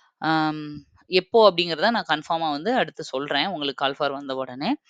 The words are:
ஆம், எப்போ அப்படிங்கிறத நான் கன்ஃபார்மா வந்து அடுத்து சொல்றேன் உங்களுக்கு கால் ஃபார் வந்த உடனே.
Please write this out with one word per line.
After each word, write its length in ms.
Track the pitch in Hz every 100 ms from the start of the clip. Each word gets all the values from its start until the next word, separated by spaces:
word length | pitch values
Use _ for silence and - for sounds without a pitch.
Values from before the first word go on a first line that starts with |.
| _ -
ஆம், 420 | 156 160 156 151 151 147 - _ -
எப்போ 340 | 180 - 233 214
அப்படிங்கிறத 440 | 170 175 156 202 233
நான் 120 | 170
கன்ஃபார்மா 360 | 156 - 165 160 147
வந்து 180 | 180 247
அடுத்து 220 | 160 -
சொல்றேன் 440 | 156 131 147 143 175
உங்களுக்கு 360 | 180 143 127
கால் 140 | 135 139
ஃபார் 180 | 143 139
வந்த 160 | 139 131
உடனே. 360 | 131 127 165 294